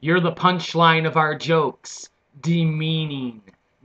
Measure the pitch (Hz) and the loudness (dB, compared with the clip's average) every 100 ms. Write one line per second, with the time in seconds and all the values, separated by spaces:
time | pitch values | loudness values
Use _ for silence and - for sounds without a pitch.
0 | 143 175 170 165 175 180 - 165 165 160 | 2 2 2 0 0 0 -4 2 4 4
1 | 160 156 156 147 147 165 143 - - - | 2 0 0 -2 0 2 2 -4 -18 -18
2 | - _ _ 143 151 170 165 156 160 160 | -20 _ _ -10 -2 2 2 0 -4 -4
3 | 156 139 127 113 101 _ _ _ | -4 -6 -8 -10 -20 _ _ _